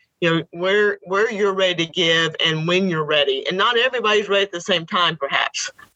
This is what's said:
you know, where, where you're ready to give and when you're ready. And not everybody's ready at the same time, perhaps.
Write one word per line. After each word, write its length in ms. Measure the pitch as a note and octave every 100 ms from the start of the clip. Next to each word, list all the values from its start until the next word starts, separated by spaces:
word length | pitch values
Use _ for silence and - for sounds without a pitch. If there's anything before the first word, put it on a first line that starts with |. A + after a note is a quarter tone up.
| _ -
you 80 | E3+
know, 140 | E3 D#3+
where, 480 | E3+ F#3 G3+ G#3 -
where 260 | F3 G3 A3+
you're 240 | G#3 G3+
ready 320 | F#3+ F#3 E3+ E3
to 60 |
give 420 | F3 E3 E3 E3 D#3
and 220 | D#3+ D#3+ D#3+
when 220 | F3+ F#3+
you're 160 | D#3+
ready. 420 | D3+ D3+ C#3 C3+ -
And 100 | F#3
not 220 | G#3+ A#3
everybody's 500 | B3+ B3+ G#3+ G#3+ G#3
ready 180 | G3 G3
at 40 |
the 100 | F3
same 240 | E3+ F3+
time, 320 | E3 G3 F3 E3
perhaps. 540 | C#3 C#3 - - - - -